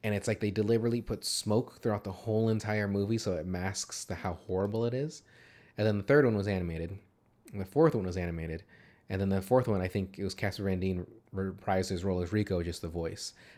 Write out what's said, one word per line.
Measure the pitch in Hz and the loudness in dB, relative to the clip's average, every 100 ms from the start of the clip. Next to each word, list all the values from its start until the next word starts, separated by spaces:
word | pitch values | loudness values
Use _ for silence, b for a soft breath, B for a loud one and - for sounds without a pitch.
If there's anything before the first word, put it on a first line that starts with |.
and | 110 | -2
it's | 101 107 | 0 0
like | 107 | 0
they | 104 | 0
deliberately | 101 104 117 117 120 | 0 2 4 2 0
put | - 107 | -2 -6
smoke | - - 107 107 131 - | -4 -4 2 2 0 -4
throughout | 117 101 | -2 -2
the | 101 | -4
whole | 92 - 107 113 | -8 -2 2 2
entire | 110 107 107 101 | 2 0 0 0
movie, | 101 101 113 | 0 2 0
so | - | 0
it | 87 87 | -2 -2
masks | 90 92 92 - - | -2 -2 -4 -8 -10
the, | - 85 | -8 -6
how | 95 85 - | -6 -6 -4
horrible | 92 101 110 | -2 0 0
it | 117 | -2
is. | 127 151 - b b b b b - | -2 -4 -8 b b b b b 0
And | 107 | 2
then | 104 | 2
the | |
third | 101 143 | 6 6
one | 131 107 | 6 4
was | 98 | 2
animated, | 95 85 82 85 95 - _ _ _ - | 0 -2 -4 -6 -8 -16 _ _ _ -12
and | 104 | -8
the | |
fourth | 92 143 160 | -2 4 4
one | 120 | 4
was | 92 90 | 0 -2
animated, | 87 82 80 80 - b b b - | -2 -4 -4 -6 -10 b b b -6
and | 95 | 0
then | 98 | 2
the | 95 | 2
fourth | 95 127 123 | 4 4 4
one, | 98 | 2
I | 92 | 0
think | 104 95 - | -2 -4 -4
it | |
was | 98 | -6
Casper | - 101 - | -2 -4 -2
Van | 98 92 | 0 0
Dien | 95 90 87 - - | 0 -2 -4 -12 -10
reprised | 95 95 87 - 95 92 | -6 -4 -4 0 0 0
his | 92 | -2
role | 95 90 | 0 0
as | 87 | 0
Rico, | 107 104 92 | 0 0 0
just | 85 82 | -2 -6
the | 82 | -6
voice. | 85 82 - - b b | -4 -6 -6 -12 b b